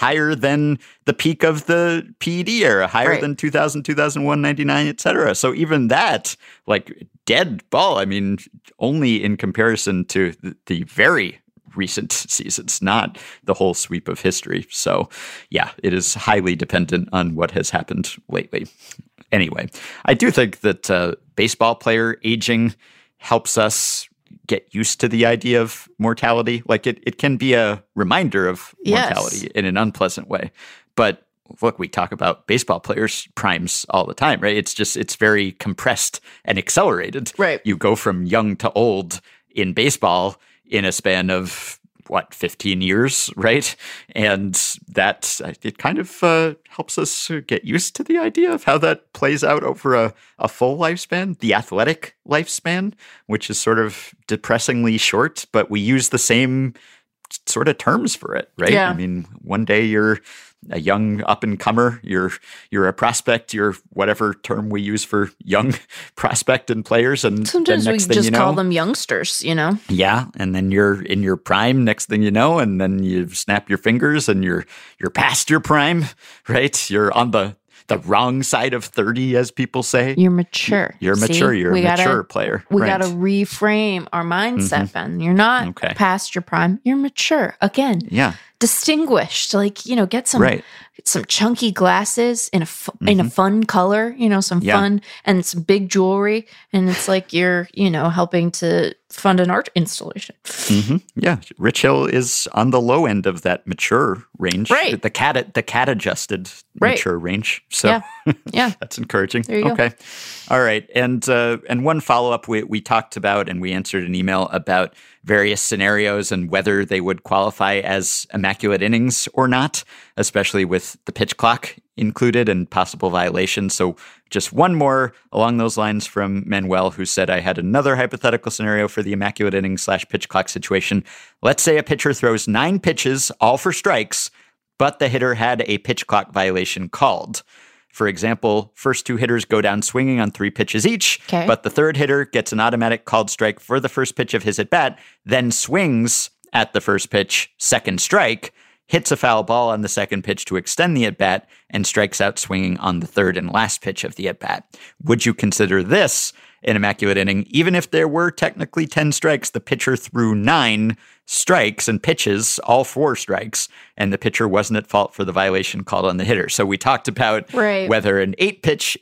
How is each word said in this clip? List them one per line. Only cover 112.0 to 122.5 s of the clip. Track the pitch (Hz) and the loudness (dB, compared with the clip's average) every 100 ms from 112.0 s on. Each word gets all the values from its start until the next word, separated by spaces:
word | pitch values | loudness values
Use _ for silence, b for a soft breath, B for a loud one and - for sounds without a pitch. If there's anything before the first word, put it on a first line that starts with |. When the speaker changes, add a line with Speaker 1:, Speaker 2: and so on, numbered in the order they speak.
Speaker 1:
follow-up, | - 123 123 117 - | 2 2 2 0 -2
we, | 110 | -2
we | 107 107 | -2 -4
talked | - 113 - - | 0 0 -2 -4
about | 101 101 98 | 0 0 -2
and | 90 | -4
we | 92 | -4
answered | 92 95 98 | -4 -4 -4
an | 90 | -2
email | 90 92 95 92 | -2 0 0 0
about | 82 82 92 90 b b b | -4 0 0 0 b b b
various | - 104 101 104 | 0 2 2 0
scenarios | - 101 98 104 104 101 95 | -2 0 0 2 0 -2 -2
and | 95 87 | -4 -2
whether | 95 98 101 | 0 0 0
they | 98 95 | 0 -2
would | 90 90 | -2 -4
qualify | - 98 101 - 98 101 | -2 0 0 0 -2 -2
as | 95 98 90 - - | -2 -2 -2 -6 -6
immaculate | 107 95 98 104 98 | -4 -2 -2 0 0
innings | 101 117 123 123 - | 2 2 0 -2 -2
or | - 127 | 0 2
not, | 127 147 - B B B - | 2 0 -4 B B B -6
especially | 104 104 98 101 | -2 0 0 0
with | 92 90 - - - | 0 -2 -4 -12 -12
the | |
pitch | - 107 - | -4 -4 2
clock | 117 120 - - _ - | 2 2 -4 -16 _ -4
included | 107 - 120 120 | -4 2 2 4
and | 113 | 2